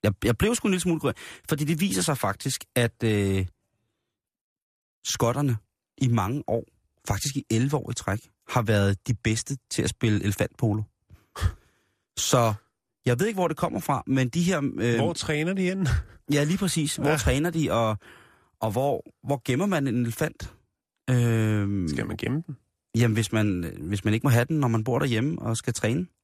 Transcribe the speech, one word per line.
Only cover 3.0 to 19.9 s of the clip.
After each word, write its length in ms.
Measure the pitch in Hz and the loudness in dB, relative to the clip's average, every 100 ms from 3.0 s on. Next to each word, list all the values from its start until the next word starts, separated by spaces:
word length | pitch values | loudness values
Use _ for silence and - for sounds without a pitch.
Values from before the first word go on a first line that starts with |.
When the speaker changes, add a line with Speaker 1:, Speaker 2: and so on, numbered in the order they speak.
Speaker 1:
øh, 420 | 117 104 98 98 92 _ _ _ _ _ _ _ _ _ _ _ _ _ _ _ - | 0 2 2 0 -2 _ _ _ _ _ _ _ _ _ _ _ _ _ _ _ -10
skotterne 500 | - 117 120 143 113 _ _ _ _ | -2 0 2 0 -2 _ _ _ _
i 100 | 127 | 0
mange 360 | 117 98 135 - | 2 0 -4 -2
år, 180 | 113 - _ _ _ - | -4 -4 _ _ _ -6
faktisk 280 | 101 143 139 | -4 -4 -6
i 80 | - | -2
elleve 260 | 113 135 143 | 0 0 -2
år 140 | - | -4
i 40 | |
træk, 240 | 120 - 104 - _ - | -6 -4 -6 -6 _ -4
har 140 | - | -2
været 440 | 110 107 101 95 - | 2 4 4 0 -2
de 80 | |
bedste 420 | 117 110 110 - 143 _ | -2 0 -2 -4 -10 _
til 120 | - | -4
at 80 | - | -4
spille 320 | - 113 107 | 0 0 2
elefantpolo. 580 | 107 101 87 - 113 104 107 _ _ - _ - - - _ _ _ _ _ - | 0 -2 -4 -2 -2 0 -4 _ _ -20 _ -2 -2 -2 _ _ _ _ _ -6
Så 380 | - 131 117 104 _ _ _ _ - | 2 4 4 0 _ _ _ _ -2
jeg 120 | 120 | 0
ved 60 | 202 | 0
ikke, 100 | 196 | 0
hvor 100 | 175 | -2
det 80 | - | 0
kommer 240 | 175 - | -2 -2
fra, 220 | - 139 - | -2 -4 0
men 220 | 131 127 | 0 2
de 140 | 160 | 2
her... 200 | 175 175 139 - | 2 2 -2 -2
Øh 180 | 113 117 | 0 2
Speaker 2:
Hvor 160 | 147 | 0
træner 400 | 165 - 151 160 | -2 -4 -2 -2
de 100 | 190 | 0
hen? 240 | 180 196 160 - - - - | -2 0 0 0 -2 -16 -2
Speaker 1:
Ja, 120 | 143 | 0
lige 140 | 151 190 | 2 0
præcis. 380 | 190 - 151 - | 0 0 -2 -2
Hvor 120 | 143 | 0
Speaker 2:
Ja. 60 | 156 | 2
Speaker 1:
træner 340 | - 131 165 | 2 2 0
de, 200 | 165 147 | 0 0
og, 280 | 107 110 107 - - - _ _ _ | 2 0 -2 -8 -20 -20 _ _ _
og 100 | 110 | -4
hvor, 320 | 104 139 131 - _ - | 0 0 -2 -6 _ -4
hvor 160 | 139 | -4
gemmer 220 | - 127 202 | 0 0 2
man 200 | 175 | 0
en 80 | 139 | 0